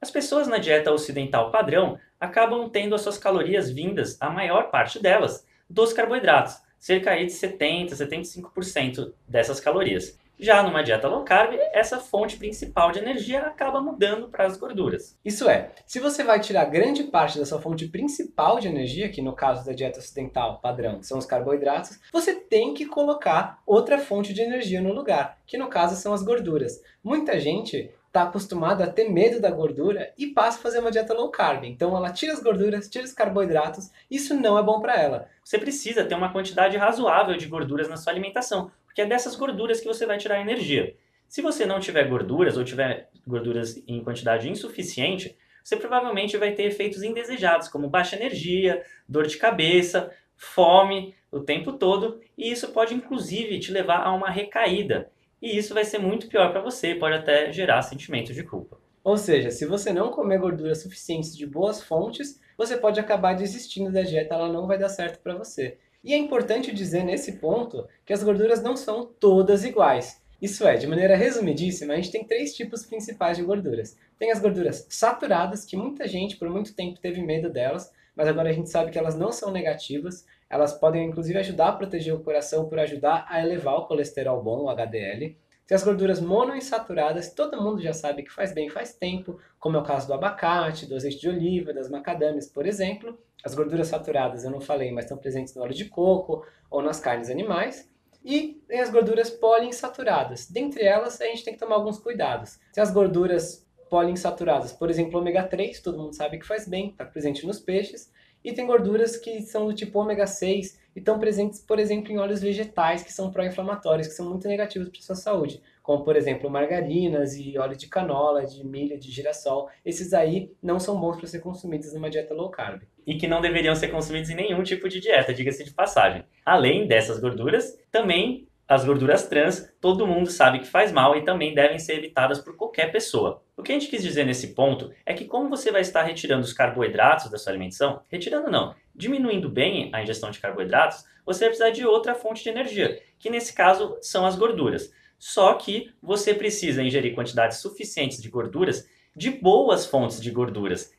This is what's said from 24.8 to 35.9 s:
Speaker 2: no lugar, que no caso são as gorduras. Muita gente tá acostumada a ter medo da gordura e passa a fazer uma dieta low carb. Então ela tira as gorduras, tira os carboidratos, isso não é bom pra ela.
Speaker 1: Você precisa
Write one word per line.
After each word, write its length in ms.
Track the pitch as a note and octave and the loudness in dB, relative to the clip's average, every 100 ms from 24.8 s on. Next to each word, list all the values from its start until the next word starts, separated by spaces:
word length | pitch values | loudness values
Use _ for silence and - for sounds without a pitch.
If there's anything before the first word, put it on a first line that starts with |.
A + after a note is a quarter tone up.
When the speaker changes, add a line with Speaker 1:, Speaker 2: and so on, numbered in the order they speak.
Speaker 2:
no 120 | F#3+ | -2
lugar, 460 | A3+ C#4 D#3 C3+ - | -2 0 0 0 -8
que 140 | - B3 | -10 -8
no 80 | B3+ | -2
caso 300 | F3+ F3 F#3+ | 2 2 0
são 160 | G#3 | -2
as 100 | G3+ | -2
gorduras. 580 | F#3+ A#3+ F3+ D3+ A#2+ - - _ | 0 0 0 0 -2 -6 -16 _
Muita 380 | G#3+ D4+ C#4+ F#3+ | -2 0 0 0
gente 500 | D3 F#3+ A3 C3 - - _ | 0 -2 -4 -6 -8 -14 _
tá 100 | F#3 | 2
acostumada 600 | F3 G3+ F#3+ F3 E3 F#3+ | 2 0 -4 -2 0 2
a 60 | E3+ | 2
ter 200 | A3+ A3 | 2 2
medo 300 | F3 A3+ A#3 | 4 4 4
da 100 | G3 | 0
gordura 600 | D3+ D#3 C3+ F3+ G3+ - - | 2 -2 0 -2 -2 -6 -10
e 120 | C#4+ | -2
passa 300 | - A3+ A#3 | 2 2 0
a 40 | |
fazer 160 | A#3+ A#3 | -4 -2
uma 140 | A#3 | 0
dieta 200 | A3 A3 | 0 0
low 160 | A3+ - | -2 -2
carb. 340 | - E3 C3+ | 0 0 0
Então 320 | A#2+ A#2+ F3 F#3 | -6 -2 -2 0
ela 160 | F3+ | -4
tira 200 | - D#4 | -4 -6
as 80 | D4+ | 0
gorduras, 480 | A3+ F#3+ G#3 G#3 G3+ | 2 2 2 0 -4
tira 160 | B3 | -8
os 80 | B3+ | -8
carboidratos, 800 | - G#3 F#3+ F3+ D#3 D#3+ G3 - _ _ | -2 0 2 2 2 0 -4 -16 _ _
isso 260 | C#4 C#4+ | -6 -2
não 220 | C#4+ A3+ G#3 | 2 4 4
é 60 | |
bom 180 | G3+ A3 | 4 2
pra 140 | B3 | 2
ela. 340 | A3+ D3 B2+ - _ | 2 2 0 -8 _
Speaker 1:
Você 160 | - G#3+ | -4 -2
precisa 460 | B3 - A3 | -2 -6 -2